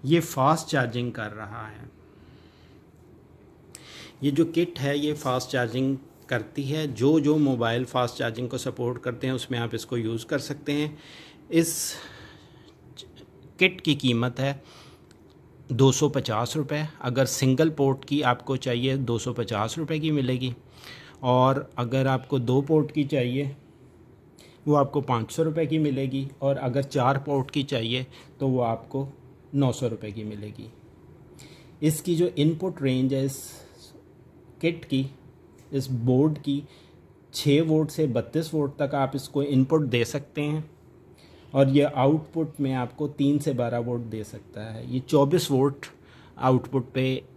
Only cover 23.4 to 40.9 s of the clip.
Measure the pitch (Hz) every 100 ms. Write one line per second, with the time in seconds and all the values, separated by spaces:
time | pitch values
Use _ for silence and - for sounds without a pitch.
23.4 | 143 139 - - - - - - - -
24.4 | - - - 147 139 147 135 120 107 -
25.4 | 160 156 156 156 147 135 135 135 135 -
26.4 | 139 139 131 135 135 143 127 139 139 143
27.4 | 131 147 139 127 113 123 131 - - -
28.4 | 139 127 117 113 - 135 139 - - -
29.4 | - 139 135 120 123 110 107 104 107 104
30.4 | 107 104 110 - - - - - - -
31.4 | - - - - 151 156 - 165 175 -
32.4 | 147 160 185 175 135 127 131 135 135 135
33.4 | - - - - - - - - - -
34.4 | - - 165 170 - 135 135 - - -
35.4 | - - - 139 131 127 120 127 156 151
36.4 | - 139 147 - - - - - _ -
37.4 | 147 139 165 156 156 - 151 120 - 160
38.4 | 160 156 143 139 139 143 135 139 - 143
39.4 | 143 135 135 160 143 120 117 143 143 -
40.4 | 147 156 156 - -